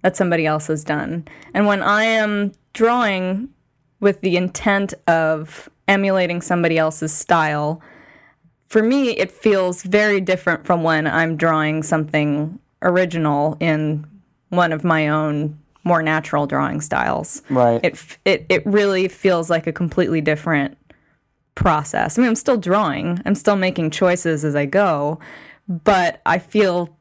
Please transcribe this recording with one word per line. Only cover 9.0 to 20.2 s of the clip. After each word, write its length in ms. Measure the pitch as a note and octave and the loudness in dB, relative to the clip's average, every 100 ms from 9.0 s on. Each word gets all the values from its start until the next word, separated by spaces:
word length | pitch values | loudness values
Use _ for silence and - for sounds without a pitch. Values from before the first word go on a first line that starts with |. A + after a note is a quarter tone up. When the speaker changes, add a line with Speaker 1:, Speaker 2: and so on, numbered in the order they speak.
| C4 | 0
Speaker 1:
it 200 | - F#3+ | 0 -4
feels 520 | - A3 G3 F#3 F3+ | 0 2 2 2 -4
very 360 | F#3 G#3 G#3 G3+ | 0 2 4 2
different 460 | F3+ F#3 - E3 - | 0 -2 0 -4 0
from 160 | F3 | 0
when 220 | E3 D#3+ D#3 | 2 0 0
I'm 320 | D#3+ E3 D#3 | 0 0 0
drawing 460 | E3 D#3 D3+ D#3 | 0 2 0 -2
something 760 | D#3 D#3+ D3+ D3+ D3 C#3+ D#3 F#3+ _ _ | -2 -2 0 0 0 0 -4 -8 _ _
original 760 | F3+ F3+ F3+ E3 D#3 C#3+ D3 D3+ | 0 2 0 0 0 0 -2 -2
in 460 | E3 D#3 D3+ D3+ D3+ - _ _ _ | 0 0 0 -4 -6 -20 _ _ _
one 220 | F3 F3 | 0 0
of 120 | D#3 | 0
my 240 | F3 D#3+ D3+ | 0 0 2
own 500 | D#3 D#3 D3+ D3+ D3+ _ _ | 0 0 -2 -4 -8 _ _
more 180 | - E3+ | 0 0
natural 460 | D#3+ D#3 D#3 D3 C#3+ | 2 -2 -2 -2 -2
drawing 340 | C#3 C#3 D3 | -2 -2 -4
styles. 640 | D3+ - A#2 C3 D#3+ - - | -2 -2 0 -2 -6 -12 -2
Speaker 2:
Right. 300 | C3 A#2+ A#2 | 2 4 4
Speaker 1:
It 100 | F3 | -2
f-, 240 | - - - - | -4 -20 -4 -2
it, 200 | F#3 D#3 | -2 0
it 160 | G#3 G#3+ | -2 2
really 420 | G#3 G3+ F#3+ F#3 | 2 2 0 -2
feels 420 | - F#3+ F3 E3 | 0 0 0 0
like 160 | E3 E3 | -2 -2
a 40 | |
completely 480 | D#3 F3 - D3+ | -4 -4 0 0
different 580 | D#3+ | 0